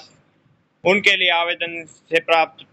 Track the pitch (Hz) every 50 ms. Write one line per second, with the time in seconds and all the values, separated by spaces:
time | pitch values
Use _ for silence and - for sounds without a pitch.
0 | - - _ _ _ _ _ _ _ _ _ _ _ _ _ _ - 170 190 208
1 | 196 208 196 190 185 180 175 170 170 170 175 165 170 170 170 170 165 156 - _
2 | _ - 160 165 - - 165 165 160 160 - - - _